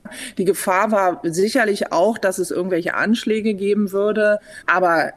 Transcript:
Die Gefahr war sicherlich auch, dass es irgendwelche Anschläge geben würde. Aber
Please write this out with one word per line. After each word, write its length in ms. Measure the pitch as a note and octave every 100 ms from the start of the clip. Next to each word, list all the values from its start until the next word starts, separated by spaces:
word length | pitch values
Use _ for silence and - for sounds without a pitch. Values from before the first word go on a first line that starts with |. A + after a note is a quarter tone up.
| - - C4 -
Die 80 | F#3+
Gefahr 440 | F3 - F#3 G#3+
war 300 | G#3 F#3 E3
sicherlich 680 | E3+ E3 G#3+ C4 G#3+ G3+ -
auch, 240 | D#3+ G3+ A3+
dass 220 | F#3+ F#3+
es 120 | F3
irgendwelche 440 | - F#3 E3+ E3
Anschläge 580 | A2 F3+ A#3 A3 A3 A3
geben 400 | F#3+ G3+ G3+ G3
würde. 460 | G3 G#3 G#3+ G#3 G#3 - - -
Aber 460 | F3 F3+ D#3+ -